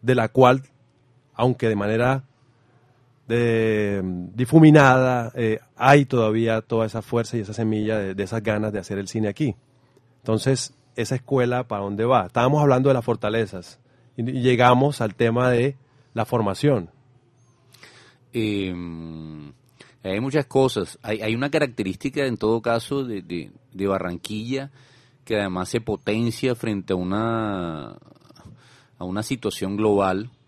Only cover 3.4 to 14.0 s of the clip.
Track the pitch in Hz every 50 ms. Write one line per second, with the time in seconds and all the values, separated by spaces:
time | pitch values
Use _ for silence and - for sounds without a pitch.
3.4 | 120 117 113 113 113 110 110 107 104 101 101 98 95 92 90 90 87 90 92 110
4.4 | 127 117 - 160 160 156 156 156 139 135 127 127 127 127 127 123 117 113 - 131
5.4 | 117 110 110 - - _ _ - 117 131 143 143 139 131 - 123 110 107 107 113
6.4 | 117 113 113 113 110 _ 120 113 113 110 - 113 107 - - 117 117 - - 117
7.4 | 104 95 110 113 113 110 110 107 107 107 110 107 101 95 95 98 101 95 120 113
8.4 | 104 113 107 107 107 110 104 104 95 - 104 98 101 95 - 113 110 107 101 -
9.4 | 156 135 98 _ _ _ _ _ _ _ _ _ _ _ _ _ _ - 110 110
10.4 | - 135 135 123 - - _ _ _ _ _ - 117 - 131 123 - - 139 131
11.4 | 123 120 123 123 123 120 107 101 101 98 101 101 113 120 135 120 95 87 _ 123
12.4 | 120 131 143 151 147 143 131 127 131 139 135 123 113 - 117 107 - 104 107 117
13.4 | 113 98 - 92 85 - - _ _ _ _ _